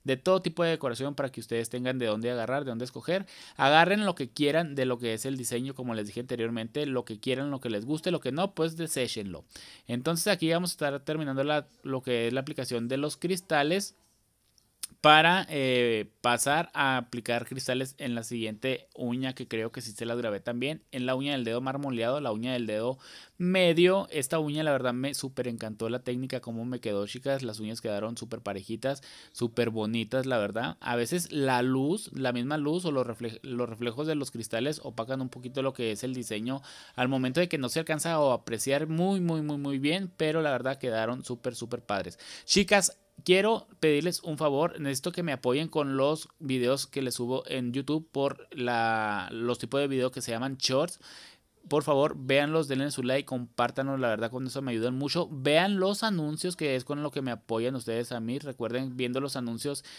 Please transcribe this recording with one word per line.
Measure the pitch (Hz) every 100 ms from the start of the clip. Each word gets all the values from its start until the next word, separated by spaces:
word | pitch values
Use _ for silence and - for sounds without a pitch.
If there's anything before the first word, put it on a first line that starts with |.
de | 139 131
todo | - 185
tipo | 180 165
de | 170
decoración | 160 135 113 139
para | 143 135
que | 131
ustedes | 110 117 113
tengan | 127 127 131
de |
dónde | 117 107 117
agarrar, | 123 113 135
de | 139
dónde | 113
escoger". | 127 - - 180 196 - - -
Agarren | 139 156 170 202
lo | 208
que | 170 127
quieran | - 143 151 165
de | 139
lo | 127 123
que | 120
es | 110
el | 135 135
diseño, | 117 120 131
como | 131 127
les | 113 104
dije | 110
anteriormente, | 123 123 113 117 113 147
lo | 147 127 -
que | 107
quieran, | 131 127 143
lo | 135
que | 127
les | 107 113
guste, | 156 185
lo | 170
que | -
no, | 135 202
pues | - 165 160
deséchenlo. | 165 - 120 - 101 80 - - - - -
Entonces | 123 135 165 208
aquí | 190 160
vamos | 165 175
a |
estar | - 147 139
terminando | 139 156 147 135
la, | 143 151 139 _
lo | - 131
que | 131 120 117
es |
la | 127
aplicación | 135 - 127 120 120
de | 131
los | 151 -
cristales | 175 185 - 151 147 185 202 - _ _ _ _ _ _ _ _ - -
para, | 151 151 165 185 -
eh, | 156 131 123 120 110 104 _
pasar | 120 120 - 147 170
a | - 139 131
aplicar | 120 120 117 120
cristales | 117 131 131 127 135 -
en | 139
la | 120
siguiente | 113 120 110 107 131 123 -
uña, | - 123 120 131
que | 131 123
creo | 113 113
que | 135
sí | 113
se | 101 117
las | 120
grabé | 117 101
también, | 107 120 131 156 _
en | 131 127
la | 131
uña | 139
del | 139
dedo | 117 117
marmoleado, | 135 139 139 120 113 139
la | 135
uña | 107 123
del | 127 113
dedo | 107 117 131 - - - -
medio. | 180 190 180 165 180 190 -
Esta | 156 127 165
uña | 151 147
la | 156
verdad | 135 127
me | 123 139
súper | 139 135 131 123
encantó | 117 110 104 113
la | 123
técnica, | - 123 131 127
cómo | 120 113
me | 120 123
quedó, | 113 101 104
chicas, | 123 139 135
las | 127 107
uñas | 107 113
quedaron | 113 104 107 117
súper | 120 113
parejitas, | 107 98 95 110 131 139 - - -
súper | - 120 117 117
bonitas, | 110 107 117 107 131
la | 131 123
verdad. | 101 104 139 -
A | -
veces | 120 117 180 170
la | 151 135 123
luz, | 127 131 139 208 -
la | 127 127
misma | 123 123 151
luz | 143 170
o | 180
los | 139
refle-, | 120 110 117 110
los | - 120 120
reflejos | 110 120 113 156
de |
los | 151 139
cristales | 117 110 113 135 151
opacan | 135 110 117 135
un | 127
poquito | 127 123 135
lo | 135
que | 131 117
es | 104
el | 131
diseño | 127 117 107 113 135 - - -
al | - 127
momento | 135 127 143
de | 175
que | 156
no | 127
se | 165
alcanza | 160 156 151
a | 160 143
apreciar | 120 - 113 - 139 156
muy, | 160 185 196
muy, | 175 160
muy, | 151 147
muy | 139 139
bien, | 143 175 190 -
pero | 156 160
la | 151
verdad | 127 127 135
quedaron | 127 110 110 127
súper, | 131 123 - 120
súper | 117 123
padres. | - 101 92 - - -
Chicas, | - 196 196 202 180 - _ -
quiero | - 185 208 226 - -
pedirles | 160 147 165 170
un | 170 147
favor, | 156 139 170 -
necesito | 143 135 180
que | 170
me | 170
apoyen | 131 127 131 160
con | 156 139 135
los | 139 156 - -
videos | 151 131 120 139 -
que | -
les | 131
subo | - 120 131 -
en | 110 120
YouTube | 127 139 151 160
por | 139 139 135 -
la, | 147 123 117 113 113 107 104 92
los | 117 117 120
tipos | 117 139
de | 143
videos | 135 127
que | 127
se | 120
llaman | 113 131 135
shorts. | - 131 170 - - - - - _ _ 190
Por | 147
favor, | 151 139 151 151
véanlos, | 131 139 147 160 143
denle | 131 143
su | 139
like, | 123 131 156
compártanos, | 127 120 - 120 123 135 135
la | 123
verdad | 107 113
con | 127 131
eso | 135
me | 135
ayudan | 113 117 131
mucho. | 139 165 170
Vean | 143 135 151 185 202
los | 185 202
anuncios, | 226 190 151 151 180 175
que | 151
es | 131
con | 123 143
lo | 147
que | 143
me | 131
apoyan | 117 - 113 120 135
ustedes | 117 113 117
a | 120
mí. | 113 131
Recuerden, | 147 123 117 120 131 127
viendo | 123 127
los | 139 135
anuncios | 120 113 143 143 -